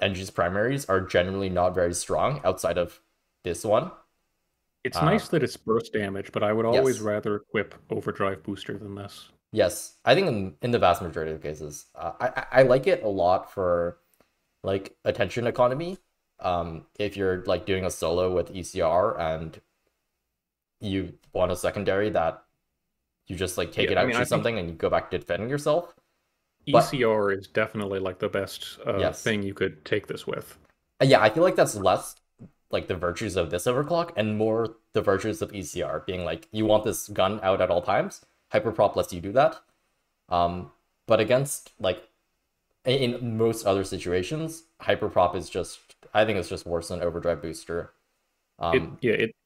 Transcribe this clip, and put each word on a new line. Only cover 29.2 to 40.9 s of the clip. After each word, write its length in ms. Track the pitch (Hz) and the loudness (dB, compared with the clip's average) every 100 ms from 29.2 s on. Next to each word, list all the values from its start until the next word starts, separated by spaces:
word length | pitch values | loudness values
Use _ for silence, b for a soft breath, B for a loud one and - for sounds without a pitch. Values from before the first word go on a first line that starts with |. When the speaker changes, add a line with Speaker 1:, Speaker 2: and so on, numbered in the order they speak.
Speaker 2:
thing 220 | 117 107 | -2 -2
you 100 | 98 | -2
could 320 | 98 95 - - | -2 -4 -4 -4
take 220 | 104 - | -4 -4
this 180 | - - | -10 -8
with. 320 | - - - _ _ _ _ | -8 -10 -20 _ _ _ _
Speaker 1:
Uh, 40 | 139 | 6
yeah, 160 | 127 | 8
I 80 | 107 | 8
feel 140 | 156 | 6
like 120 | 185 180 | 4 4
that's 200 | 151 104 | 2 2
less, 400 | 95 104 - - _ _ - _ _ | 2 2 -2 -18 _ _ -20 _ _
like, 160 | 95 85 | -6 -4
the 80 | 92 | -2
virtues 400 | 87 87 110 92 | -2 -2 -4 -2
of 140 | 85 | -2
this 140 | 90 123 | -2 0
overclock 480 | 123 147 170 170 - | 0 0 -2 -2 -2
and 220 | 107 107 | -2 0
more 400 | 110 110 113 - _ | 0 0 -2 -8 _
the 80 | 110 | 0
virtues 400 | 101 98 110 104 | 2 2 0 -4
of 120 | 101 | -6
E 80 | 101 | -8
C 220 | 90 90 | -8 -6
R 160 | 71 76 85 | -4 -4 -6
being, 160 | 90 | -6
like, 240 | 82 82 - | -6 -6 -8
you 140 | 110 107 | -2 4
want 200 | 107 110 | 4 2
this 220 | 90 - | -4 -6
gun 300 | 101 95 107 | 0 0 2
out 180 | 95 95 | 0 2
at 80 | 92 | 2
all 120 | 90 | 2
times. 440 | 90 104 294 - _ _ _ | 2 0 0 -8 _ _ _
Hyperprop 420 | 135 117 98 101 95 | -2 0 2 2 2
lets 160 | 85 | -4
you 80 | 90 | -6
do 120 | 92 | 0
that. 280 | 120 156 - _ _ _ _ _ _ _ | 2 2 0 _ _ _ _ _ _ _
Um, 420 | 87 87 90 - _ _ | 0 2 -2 -10 _ _